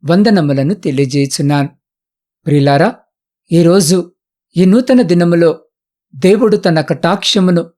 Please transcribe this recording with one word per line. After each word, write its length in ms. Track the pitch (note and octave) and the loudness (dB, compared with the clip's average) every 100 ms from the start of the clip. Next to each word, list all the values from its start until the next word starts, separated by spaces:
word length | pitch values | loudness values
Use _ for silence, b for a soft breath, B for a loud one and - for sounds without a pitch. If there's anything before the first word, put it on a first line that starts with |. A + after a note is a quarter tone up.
| C#3 | -2
వందనములను 640 | F3 G#3 G#3 D3+ C#3 C3+ | 0 2 0 0 -2 -2
తెలియజేయుచున్నాను. 960 | G#3 - C3+ C#3 C#3+ C#3 - C#3+ C#3+ C#3 _ _ _ _ _ _ _ - | -4 -6 -4 -2 -2 -4 -2 -2 -2 -4 _ _ _ _ _ _ _ -2
ప్రియులారా, 500 | D3 C#3 C#3+ F#3 B3 _ _ _ _ _ | 0 2 2 0 -4 _ _ _ _ _
ఈరోజు 600 | E3+ E3+ F#3 D#3 F#3 F3 _ _ _ _ - | 0 2 2 2 -2 -4 _ _ _ _ 0
ఈ 80 | F#3 | 2
నూతన 360 | G#3+ C4 B3 | 2 2 0
దినములో 580 | G3 F3 F3 E3+ E3+ D#3+ _ _ _ _ _ C#3+ | 2 0 0 2 0 -2 _ _ _ _ _ -4
దేవుడు 420 | F#3 G#3 A3+ G#3 | 0 2 2 0
తన 240 | F#3+ D#3+ | 0 -2
కటాక్షమును 920 | D3 E3+ E3 G3 - G#3+ F#3 F3 - | -2 -4 -4 -4 -4 -2 0 0 -4